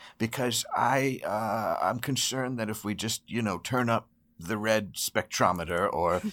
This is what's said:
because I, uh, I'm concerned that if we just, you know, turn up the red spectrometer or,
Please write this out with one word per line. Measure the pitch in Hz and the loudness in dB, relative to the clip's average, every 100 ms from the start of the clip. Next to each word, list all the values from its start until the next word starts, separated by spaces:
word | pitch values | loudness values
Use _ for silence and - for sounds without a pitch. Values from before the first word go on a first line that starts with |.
| - - | -20 -4
because | 113 127 123 117 - - | -4 0 -2 -2 -2 2
I, | 117 135 135 131 | 4 4 2 -2
uh, | 78 104 110 110 98 - | -2 -2 0 0 0 2
I'm | 92 117 | 2 0
concerned | 131 127 - 131 127 123 | 0 0 0 -2 -2 -2
that | 107 | -4
if | 107 | -4
we | 104 | -4
just, | 98 107 - - | -2 -2 -4 -4
you | 113 | -2
know, | 110 87 | 0 -2
turn | - 131 117 | -2 0 2
up | 113 - _ _ - | 0 -2 _ _ -12
the | 85 107 | -4 0
red | 107 110 101 | 2 2 2
spectrometer | - - - - - 110 90 82 87 98 | -4 -2 -2 -2 2 2 2 0 0 2
or, | 78 87 90 208 | 2 2 2 4